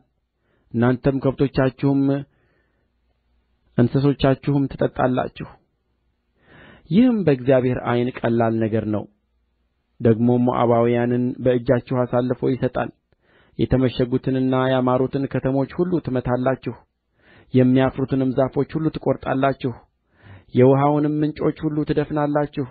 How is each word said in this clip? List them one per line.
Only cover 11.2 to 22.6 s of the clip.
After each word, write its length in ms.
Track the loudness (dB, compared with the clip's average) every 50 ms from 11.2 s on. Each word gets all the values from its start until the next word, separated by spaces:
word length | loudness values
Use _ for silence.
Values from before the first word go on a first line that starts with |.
| -2 -4 -4 -2
በእጃችሁ 560 | 0 0 0 0 2 0 0 0 0 -2 -2
አሳልፎ 440 | -2 -2 0 0 -2 0 -2 -2 -2 -2
ይሰጣል፣ 420 | -2 -2 -2 -2 -4 -2 -4 -6 -6 -8 _ _ _ _ _ _ _ _ _ _ _ _ -4
የተመሸጉትንና 960 | -2 0 2 2 2 0 0 -2 -2 -2 -2 -2 -2 -2 -2 0 0 0 0 0 0
ያማሩትን 560 | 0 0 0 2 2 2 0 0 -2 -2 -4 -4
ከተሞች 440 | -4 -4 -4 -2 -2 0 -2 -2 -2 -2
ሁሉ 180 | -4 -2 -2 -2 -2
ትመታላችሁ፣ 760 | -2 -4 -4 -4 -2 -2 -2 0 0 -2 -2 -4 -6 -10 -12 -12 _ _ _ _ _ _ _ _ _ _ -20 -20 _ _ 2
የሚያፍሩትንም 760 | 4 4 4 4 4 2 0 0 -4 -4 -2 -2 0 0 0
ዛፎች 380 | 0 0 0 0 0 -2 -4 -4
ሁሉ 140 | -4 -4 -4 -4
ትቈርጣላችሁ፣ 840 | -4 -4 -4 -4 -4 -4 -4 -4 -2 0 0 -2 -2 -2 -6 -8 -8 -10 -14 _ _ _ _ _ _ _ -20 -20 -20 -20 _ _ 2
የውኃውንም 600 | 4 6 6 6 4 4 2 2 2 0 0 0
ምንጮች 420 | -2 -2 -2 -2 -2 -2 -2 -2 -2
ሁሉ 180 | -4 -4 -4 -2 -2
ትደፍናላችሁ፣ 800 | -2 -2 -2 -2 -2 -2 -2 -2 0 0 0 -2 -2 -4 -8